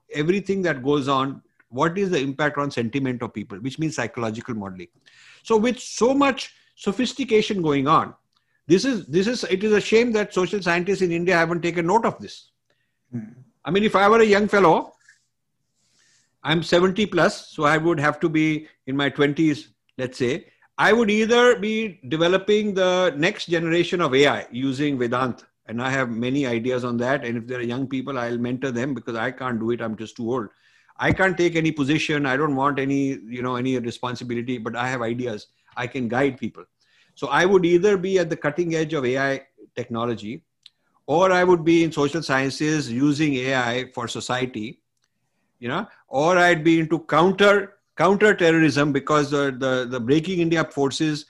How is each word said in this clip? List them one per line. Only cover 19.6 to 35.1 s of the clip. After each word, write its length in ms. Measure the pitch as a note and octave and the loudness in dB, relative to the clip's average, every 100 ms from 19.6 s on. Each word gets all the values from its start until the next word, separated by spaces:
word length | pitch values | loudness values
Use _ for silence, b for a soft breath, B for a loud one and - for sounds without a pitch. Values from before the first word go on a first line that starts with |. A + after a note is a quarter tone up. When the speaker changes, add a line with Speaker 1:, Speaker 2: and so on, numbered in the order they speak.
| - _ _ - | -6 _ _ -10
Speaker 1:
let's 200 | B2+ - | -10 -4
say, 280 | A#2+ D#3+ - b b - | -2 -2 -8 b b 0
I 160 | E3+ | 2
would 180 | A3+ G#3+ | 4 2
either 460 | G#3+ A3 A#3+ B3 A3+ | 2 2 4 4 4
be 420 | G#3+ A3 A3 D#3+ B2 | 0 -4 -4 -8 -6
developing 640 | D#3 E3+ F#3 F#3+ G#3 G#3 | 0 2 2 2 0 0
the 400 | F#3+ F#3 F3+ F3+ C#3+ | 0 0 2 0 0
next 300 | F3 - - | -2 -2 -4
generation 540 | E3 E3 E3+ E3+ F#3 | -2 0 0 0 0
of 140 | D#3+ | 2
A 120 | B2+ C#3+ | 4 4
I 200 | G#2+ - | 2 -4
using 480 | A#2+ C3+ C3 D3 C3+ | -6 -4 -2 -2 -2
Vedant, 460 | A#2+ B2 C3 G#2+ _ _ - | -2 -2 -2 -4 _ _ -12
and 140 | A2+ | -6
I 100 | C3 | -2
have 200 | C3+ B2 | -2 -2
many 360 | A2+ B2 C#3 C3 | -4 -2 -2 -2
ideas 380 | A#2 B2 B2+ | -2 -2 -2
on 120 | B2 A#2 | -2 -2
that. 260 | A#2+ C#3+ | -2 -2
And 140 | A#2+ A#2 | -4 -8
if 80 | A#2 | -6
there 140 | B2+ | -8
are 20 | |
young 240 | A#2+ B2 C3+ | -6 -6 -6
people, 320 | C3+ C3 C3 | -6 -6 -6
I'll 200 | A#2+ A#2+ | -4 -4
mentor 340 | A#2+ B2+ C3+ | -4 -4 -4
them 220 | A#2+ C3+ | -4 -4
because 200 | A#2+ A#2 | -6 -8
I 160 | A2+ A#2+ | -6 -6
can't 280 | C3 B2+ A2+ | -6 -6 -4
do 120 | A2+ | -4
it. 100 | A#2+ | -4
I'm 160 | A2+ G#2+ | -6 -8
just 200 | A2 - | -12 -8
too 120 | A2+ | -6
old. 180 | B2+ G2+ _ b b b b | -4 -6 _ b b b b
I 140 | C3+ | -2
can't 240 | E3 F#3+ E3+ | 2 0 2
take 200 | F3 D#3+ | 0 0
any 160 | D#3+ | -2
position. 540 | D#3 C3+ D3+ - D3 C#3 | 0 0 0 0 -2 0
I 100 | C3 | 0
don't 200 | D#3 C3+ | 0 0
want 220 | C#3 C#3 | 0 0
any, 400 | C3+ C#3 C3+ C3+ A2 | -2 0 -2 -4 -10
you 140 | B2 | -8
know, 140 | B2+ B2 | -6 -4
any 220 | C3 B2+ | -2 -2
responsibility, 800 | A#2 - B2 A#2+ B2+ A#2+ A#2+ B2+ | -4 -8 -8 -8 -6 -6 -6 -6
but 160 | A#2 | -6
I 140 | A#2 B2+ | -6 -4
have 140 | C3 | -4
ideas. 460 | A#2 | -4